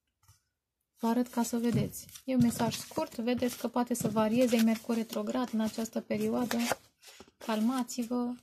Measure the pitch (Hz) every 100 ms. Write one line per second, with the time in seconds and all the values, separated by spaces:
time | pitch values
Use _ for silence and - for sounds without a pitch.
0 | _ _ _ _ _ _ _ _ _ _
1 | 226 240 247 - 233 233 233 214 202 -
2 | - - - 254 233 - 226 - - -
3 | 311 - 226 240 247 - 233 247 240 240
4 | 233 214 214 233 254 226 226 220 - 226
5 | 220 220 208 254 247 220 220 - 220 226
6 | - 214 214 240 240 233 240 - - _
7 | - - - _ - 214 220 262 240 -
8 | 226 247 240 247